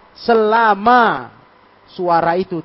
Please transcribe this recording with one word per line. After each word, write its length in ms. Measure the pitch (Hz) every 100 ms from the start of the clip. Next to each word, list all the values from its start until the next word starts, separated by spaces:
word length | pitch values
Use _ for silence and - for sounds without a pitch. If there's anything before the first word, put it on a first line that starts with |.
| _ -
selama 1120 | - 226 214 226 220 196 220 247 220 143 117 - _ _ _ _ _
suara 480 | - 175 165 165 175
itu 240 | 190 170